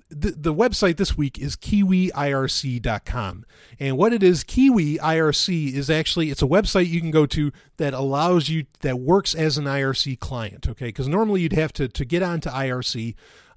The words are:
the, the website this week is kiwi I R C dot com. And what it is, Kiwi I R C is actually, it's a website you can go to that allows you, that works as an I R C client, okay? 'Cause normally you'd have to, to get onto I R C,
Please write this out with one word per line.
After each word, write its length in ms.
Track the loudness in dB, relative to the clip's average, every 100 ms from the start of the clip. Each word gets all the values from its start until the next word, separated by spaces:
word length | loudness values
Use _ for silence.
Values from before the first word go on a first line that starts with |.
| _
the, 220 | -6 -6
the 220 | -2 -2
website 440 | 0 0 2 0 2
this 180 | 0 0
week 240 | -2 -4
is 160 | -8 -8
kiwi 560 | 0 2 4 2 2
I 220 | -2 -2
R 160 | 0 -2
C 300 | -2 -4 -4
dot 260 | -2 -4 -4
com. 400 | -4 -6 -8 -18 -20 -20 -8
And 180 | -4 2
what 140 | 2
it 120 | 4
is, 200 | 4 4
Kiwi 560 | 0 4 6 6 2 0
I 220 | 0 2
R 100 | 2
C 420 | 2 0 -2 -2
is 160 | -4 0
actually, 420 | 0 0 -2 -2
it's 100 | 0
a 40 | 2
website 440 | 2 2 0 2
you 100 | 0
can 120 | 2
go 140 | 2 4
to 260 | 2 -2 -4 _ -6
that 160 | -4
allows 560 | -2 -2 0 2 2 2
you, 160 | -2 -4 _
that 180 | -4 -2
works 340 | 2 2 2
as 240 | -2 0 0
an 100 | -2
I 140 | -2
R 120 | -2
C 240 | -2 -4 -6
client, 500 | -8 -8 -8 -6 -6
okay? 240 | -6 -8
'Cause 160 | -6 -2
normally 360 | 0 2 2
you'd 100 | 2
have 180 | 0 -2
to, 140 | -2 -4
to 160 | -4
get 200 | -2 -2
onto 260 | -2 -4 -6
I 200 | -4 -4
R 140 | -4
C, 320 | -4 -6 -8 -10 -18 -20 _